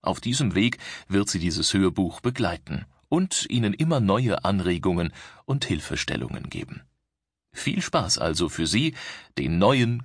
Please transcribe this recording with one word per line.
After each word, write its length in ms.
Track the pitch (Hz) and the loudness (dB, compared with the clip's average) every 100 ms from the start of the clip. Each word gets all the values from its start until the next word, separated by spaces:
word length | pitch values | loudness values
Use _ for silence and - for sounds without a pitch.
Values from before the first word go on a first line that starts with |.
Auf 180 | - - | -2 -2
diesem 340 | 117 131 123 | -2 0 2
Weg 260 | 87 120 - - - - | 4 2 0 -12 -16 0
wird 220 | 98 104 | 0 2
Sie 100 | 92 | 0
dieses 340 | 85 80 78 | 0 0 0
Hörbuch 460 | 98 95 85 90 - | 2 2 2 -2 -2
begleiten 680 | - 127 92 87 - 69 - _ _ | -6 -2 -2 -2 -6 -8 -8 _ _
und 380 | 156 190 - - | 0 2 -2 -2
Ihnen 240 | 120 107 | 0 0
immer 280 | 95 160 147 | 0 0 2
neue 420 | 101 104 123 92 | 4 4 2 2
Anregungen 720 | 90 98 87 87 98 87 85 - - - - | 2 2 2 2 2 2 -2 -4 -20 -18 -4
und 180 | 139 | -4
Hilfestellungen 880 | - 80 - 69 - 58 60 - - | 0 -4 -2 -4 -4 -4 -4 -8 -10
geben. 320 | - - - - _ _ _ _ _ _ | -10 -10 -14 -18 _ _ _ _ _ _
Viel 300 | - - 196 | -6 -4 -2
Spaß 380 | - 170 98 - | -2 -2 0 0
also 300 | 80 80 82 | 0 0 -2
für 180 | - 80 | 0 0
Sie, 280 | 101 156 - - - - - | 2 0 -4 -14 -16 -12 -6
den 200 | - 82 | 0 4
neuen 460 | 101 135 117 120 | 4 6 2 0